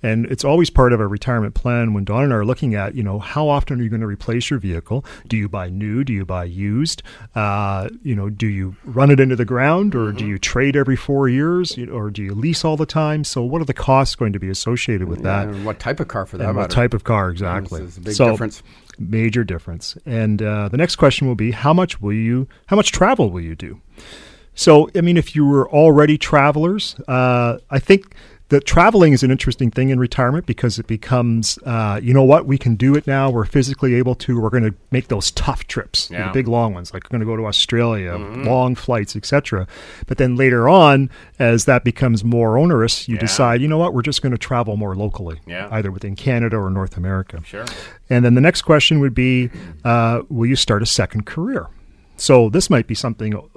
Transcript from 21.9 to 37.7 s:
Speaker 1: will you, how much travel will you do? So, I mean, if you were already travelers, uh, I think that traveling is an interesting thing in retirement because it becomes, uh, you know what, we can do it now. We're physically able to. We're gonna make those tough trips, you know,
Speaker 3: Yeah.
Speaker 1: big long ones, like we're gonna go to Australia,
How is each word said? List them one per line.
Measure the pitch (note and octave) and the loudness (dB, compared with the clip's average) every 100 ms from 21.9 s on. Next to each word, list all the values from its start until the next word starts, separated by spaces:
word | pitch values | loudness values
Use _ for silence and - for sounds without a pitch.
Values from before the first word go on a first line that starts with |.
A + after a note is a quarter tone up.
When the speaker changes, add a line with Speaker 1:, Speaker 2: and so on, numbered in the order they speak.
| - | -4
Speaker 1:
will | G#2 | -6
you, | G#2+ A2+ B2 C3 _ _ | -2 -2 -2 -4 _ _
how | G3+ | 2
much | - | 2
travel | - F#3+ B3+ B2 | 2 2 2 0
will | F2+ | -2
you | E2 D#2+ | -8 -10
do? | D#2 - _ - - - - - - - | -12 -16 _ -20 -20 -20 -20 -20 -20 -2
So, | - D3+ D3+ | 6 8 6
I | F#3+ | 2
mean, | E3+ F3 | 2 2
if | D#3 D#3 | 0 2
you | C#3+ | 4
were | C#3+ C3 | 4 4
already | D3 D#3+ D3 D3+ D3+ | 6 8 8 6 2
travelers, | - D3 C#3 D3+ E3 G#3 - - - | 2 2 4 2 0 -2 -6 -12 -4
uh, | B2+ B2+ B2 A#2+ A#2 - | 0 2 2 0 -2 -4
I | C#3 | -4
think | - G3 - - - - - | 4 4 4 -20 -20 -20 0
that | C#3 - | 0 4
traveling | D#3+ F#3 A3 E3 | 4 6 8 6
is | C3 | 6
an | C3 | 4
interesting | C3 - A#2+ B2 | 0 -2 -2 -2
thing | A#2 C3 | 0 0
in | C3 | 0
retirement | B2 - B2 D3 - | -2 0 0 0 -4
because | A2+ B2 A2 | -2 -2 -4
it | A2 | -6
becomes, | A2 - B2+ A#2+ A2+ G#2+ - - | -8 -2 0 2 0 -2 -6 -4
uh, | A#2 G#2+ G2+ | -2 -2 -2
you | A#2 | 2
know | C3 | 6
what, | C3+ D3+ C#3 | 8 6 4
we | C3+ | -2
can | B2 A2 | 0 2
do | B2+ D3 | 2 2
it | C#3+ | 2
now. | C3+ C3+ | 0 0
We're | A#2+ G#2 | 0 0
physically | D3 C3 C#3 C3 B2 | 0 0 0 0 2
able | B2+ B2+ | 0 -2
to. | - A#2+ | -2 -2
We're | A2 | 0
gonna | B2 A2 G2+ _ | 0 0 -2 _
make | A#2+ - | -4 -2
those | G#2+ F#2+ | -4 -4
tough | - - C#3 - | -2 -2 -4 -6
trips, | - G2 - - | -8 -4 -6 -6
you | F2 | -6
know, | F2+ | -4
Speaker 3:
Yeah. | |
Speaker 1:
big | G2+ A#2 | -2 0
long | A#2 A#2 | 0 0
ones, | F2+ F2 | -4 -10
like | F#2+ - | -14 -8
we're | B2 | -6
gonna | A2 | -4
go | A2 | -4
to | A2 | -4
Australia, | G2+ - | -2 0